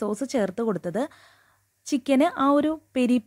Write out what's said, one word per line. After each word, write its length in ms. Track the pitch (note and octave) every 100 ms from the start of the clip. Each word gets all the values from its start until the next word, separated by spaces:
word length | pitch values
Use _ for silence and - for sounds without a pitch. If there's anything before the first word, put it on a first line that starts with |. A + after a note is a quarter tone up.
സോസ് 260 | G#3 G#3 C4+
ചേർത്ത് 280 | B3+ G3 F#3 A3+
കൊടുത്തത് 340 | F3+ F3 F3 D4 - - _ _ _ _ _ -
ചിക്കന് 380 | C#4 - C4+ E4 F4
ആ 40 | C#4 C#4+
ഒരു 120 | D4+ D#4 - C4
പെരി 240 | B3 B3